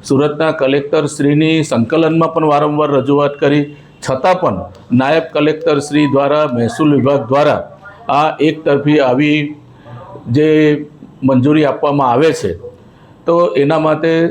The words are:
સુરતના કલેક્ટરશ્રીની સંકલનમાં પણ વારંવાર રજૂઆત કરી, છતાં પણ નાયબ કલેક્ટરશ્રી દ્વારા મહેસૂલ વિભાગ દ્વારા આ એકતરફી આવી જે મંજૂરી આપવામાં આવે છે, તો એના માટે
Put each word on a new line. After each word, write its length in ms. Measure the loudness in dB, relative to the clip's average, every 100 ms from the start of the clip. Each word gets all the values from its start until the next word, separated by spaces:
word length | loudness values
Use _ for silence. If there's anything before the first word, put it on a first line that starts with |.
સુરતના 500 | 0 0 0 0 -4
કલેક્ટરશ્રીની 1040 | 0 0 0 0 -2 -2 -2 0 2 2 0
સંકલનમાં 720 | 0 -2 0 0 0 2 0
પણ 140 | 0 0
વારંવાર 440 | 0 0 0 0
રજૂઆત 440 | 0 0 0 0 0
કરી, 280 | 0 0 -2 -8 -20 -14
છતાં 340 | -8 -2 0 0
પણ 180 | 0 -4 -10 -16 -2
નાયબ 340 | 0 2 0 -2
કલેક્ટરશ્રી 760 | -2 -2 0 -2 -2 0 -2 0
દ્વારા 340 | 0 0 0 0
મહેસૂલ 420 | -2 -4 0 0
વિભાગ 300 | 2 2 0 0
દ્વારા 340 | 0 2 0 -6 -18 -20 -20 -4 0
આ 120 | 0 0
એકતરફી 580 | -2 0 -2 0 2 2
આવી 380 | 2 2 0 0 -2 -10 -20 -20 -20 -20 -18 -16 -4
જે 180 | 0 4 4 4 0 -4 -18 -20 -4
મંજૂરી 420 | 0 2 2 2 2
આપવામાં 440 | 0 -2 0 0
આવે 200 | 2 2
છે, 180 | 0 -6 -8 -12 -20 -20 -20 -20 -12
તો 120 | -2 0 2 0
એના 240 | 0 2
માટે 320 | 0 0 0 0 0